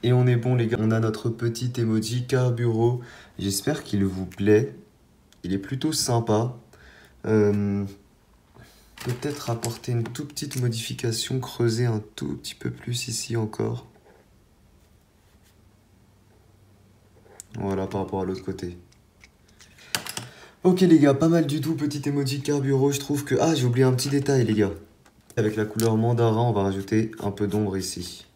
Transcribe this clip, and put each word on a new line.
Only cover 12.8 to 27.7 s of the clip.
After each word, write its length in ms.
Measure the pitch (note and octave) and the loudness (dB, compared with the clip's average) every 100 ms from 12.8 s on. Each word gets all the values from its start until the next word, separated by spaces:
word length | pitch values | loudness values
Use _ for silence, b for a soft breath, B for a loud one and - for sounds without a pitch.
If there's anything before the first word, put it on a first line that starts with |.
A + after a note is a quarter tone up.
| - A#2+ - | -8 -6 -6
ici 260 | A2+ - A#2 | -8 -4 -4
encore. 520 | G#2+ - A2 A#2+ - _ b b b _ _ _ _ _ _ _ _ _ _ _ _ _ _ _ _ _ _ _ _ _ _ _ - _ _ _ _ _ - - - - | -4 -4 -6 -6 -12 _ b b b _ _ _ _ _ _ _ _ _ _ _ _ _ _ _ _ _ _ _ _ _ _ _ -20 _ _ _ _ _ -20 -20 -16 -8
Voilà, 320 | G2 F#2+ F#2+ | -4 -2 -2
par 140 | G2+ | -4
rapport 200 | F#2+ G2 | -4 -4
à 40 | F#2 | -2
l'autre 200 | F#2 - | -4 -6
côté. 320 | F2+ F2 F2 - _ _ _ - _ _ B B B B B B B B B B B | -8 -8 -12 -20 _ _ _ -20 _ _ B B B B B B B B B B B
Ok 180 | F#3 F3+ | 2 6
les 180 | F#3 D#3+ | 8 8
gars, 140 | C#3 | 8
pas 160 | B2+ D#3+ | 6 4
mal 180 | E3+ D3 | 4 2
du 140 | D3 | -2
tout, 140 | C3+ D3+ | -2 -2
petit 320 | D3 D3 C#3+ | -2 -2 -2
emoji 340 | C#3+ C3+ C3 | -2 -2 -4
Carburo. 500 | C#3 D3 C3 C3+ C#3 | -2 0 2 2 2
Je 80 | C#3 | 0
trouve 240 | - D3 | -2 -4
que, 120 | - B2+ | 0 2
ah, 160 | D#3+ D3+ | 2 2
j'ai 100 | B2 | 2
oublié 200 | B2 C3 | 4 4
un 80 | |
petit 160 | B2 C#3 | 4 0
détail 360 | C#3 C3+ C3+ A2 | 0 2 2 2
les 80 | |
gars. 180 | A2 G2 - - _ - _ _ - | 2 2 0 -16 _ -20 _ _ -2
Avec 180 | G#2+ G#2+ | -2 0
la 100 | G#2+ | -4
couleur 320 | A2+ A2+ A2 | 0 2 4
mandarin, 440 | A#2 A#2 A#2 A2 | 2 4 4 4
on 100 | A#2+ | 2
va 120 | G#2 | 2
rajouter 480 | G2 G2 G2 A2 A2 - | 0 -2 0 0 0 -4
un 120 | G2+ | -6
peu 160 | G2 G2+ | -2 -2
d'ombre 300 | G#2 G#2 | 0 0